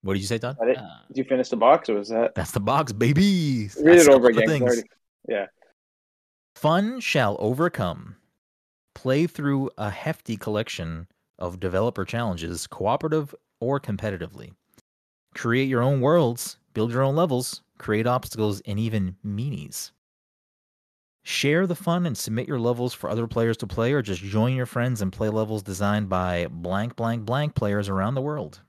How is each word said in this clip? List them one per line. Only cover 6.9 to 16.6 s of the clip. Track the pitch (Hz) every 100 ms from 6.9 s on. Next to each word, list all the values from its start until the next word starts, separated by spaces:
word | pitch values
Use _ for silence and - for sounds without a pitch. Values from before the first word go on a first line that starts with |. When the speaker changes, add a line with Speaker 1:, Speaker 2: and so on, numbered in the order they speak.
| 254
Speaker 1:
shall | - 151 113 101
overcome. | 107 127 170 - 92 80 - 98 _ _ _ _ _ _ _ -
Play | 127 135 170
through | - 143 139 135 -
a | 104
hefty | 101 - 160 - 110
collection | - 104 110 - 82 82 90 _ _ _
of | 90 90
developer | 92 92 95 - 92
challenges, | 117 117 87 82 85 -
cooperative | - 95 135 160 156 147 - _ _
or | 117 139
competitively. | - 98 107 95 85 64 57 - _ _ _ _ _ _ _ -
Create | 117 120 135
your | 127
own | 127 139
worlds, | 127 170 131 117 - -